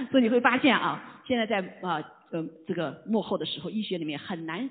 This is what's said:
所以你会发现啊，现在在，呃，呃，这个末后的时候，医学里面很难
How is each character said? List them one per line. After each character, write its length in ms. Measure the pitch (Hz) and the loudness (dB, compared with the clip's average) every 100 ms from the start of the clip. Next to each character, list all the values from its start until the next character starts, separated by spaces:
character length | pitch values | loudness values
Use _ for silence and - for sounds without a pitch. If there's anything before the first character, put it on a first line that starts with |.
| 247 | 2
所 120 | 262 | 4
以 20 | |
你 60 | 226 | 6
会 100 | 240 | 6
发 180 | 254 247 | 4 4
现 180 | 294 202 | 4 4
啊， 420 | 165 147 - - - | 2 -2 -8 -12 -2
现 100 | 240 | 0
在 80 | 214 | 0
在， 140 | 202 185 - | 0 -2 -6
呃， 200 | 180 156 151 - _ | -4 -4 -4 -14 _
呃， 160 | 170 160 - - | -6 -6 -8 -6
这 80 | |
个 300 | 175 151 - 190 | -4 -4 -6 -2
末 140 | 214 | -2
后 160 | - 190 | 0 -4
的 80 | - | -4
时 140 | - | -8
候， 100 | 175 | -6
医 140 | 214 | -6
学 140 | 202 180 | -4 -4
里 80 | 156 | -4
面 120 | 147 | -6
很 280 | - 170 165 | -8 -8 -6
难 240 | 170 262 | -6 -6